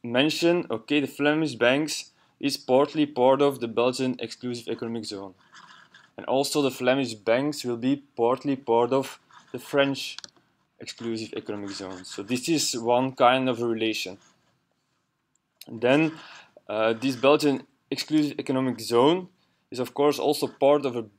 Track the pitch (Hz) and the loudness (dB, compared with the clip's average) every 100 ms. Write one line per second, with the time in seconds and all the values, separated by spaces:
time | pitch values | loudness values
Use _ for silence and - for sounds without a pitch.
0 | 120 123 151 151 170 175 - 110 - 147 | 0 2 2 2 2 2 -2 -8 0 0
1 | 135 - 147 156 156 117 120 139 151 - | 0 0 0 2 -2 2 2 4 0 -6
2 | - _ _ _ 139 131 - 131 147 156 | -12 _ _ _ -6 -4 2 4 4 0
3 | 147 123 123 135 143 127 117 110 123 127 | -2 4 4 6 2 0 -4 0 0 0
4 | 127 123 113 - 123 120 113 113 117 117 | -4 -4 -10 -8 -8 -8 -8 -8 -6 -8
5 | 104 101 98 90 _ - - - _ - | -10 -12 -14 -18 _ -20 -20 -20 _ -20
6 | _ - - 131 139 151 139 131 123 135 | _ -14 -2 -2 0 0 0 0 0 2
7 | 123 107 113 120 147 147 123 120 127 139 | 0 -4 0 0 0 -4 -6 -4 -2 -2
8 | _ - 117 131 143 131 - 117 120 131 | _ 0 0 0 -2 -4 2 2 4 0
9 | 131 - _ - _ 123 - 143 139 131 | -2 -14 _ -20 _ -14 -2 2 2 0
10 | - - - _ _ _ _ _ - - | -8 -12 -20 _ _ _ _ _ -18 -10
11 | 117 113 107 - 107 104 101 101 95 92 | -6 -6 -6 -10 -8 -10 -10 -10 -12 -12
12 | 92 - 101 123 165 156 - 120 113 123 | -12 -12 -4 -4 0 0 0 -2 0 2
13 | 131 127 123 131 131 117 120 113 110 107 | 0 4 4 4 0 -2 -2 -2 -2 -4
14 | 92 98 _ _ _ _ _ _ _ _ | -8 -12 _ _ _ _ _ _ _ _
15 | _ _ _ _ _ _ - 117 120 143 | _ _ _ _ _ _ -16 -2 2 2
16 | 160 160 - - - - - 107 110 113 | 2 -4 -18 -20 -20 -20 -8 0 0 0
17 | 131 120 131 151 147 131 - _ _ 135 | -4 2 4 6 4 0 -6 _ _ -8
18 | - 156 147 - 123 131 131 113 113 117 | 0 0 0 -4 -2 0 0 -4 2 4
19 | 135 180 180 _ _ _ _ - - - | 6 4 -4 _ _ _ _ -8 -6 0
20 | 147 135 127 147 131 - 139 147 131 120 | 0 2 -2 0 -4 2 4 4 2 -6
21 | 107 | -10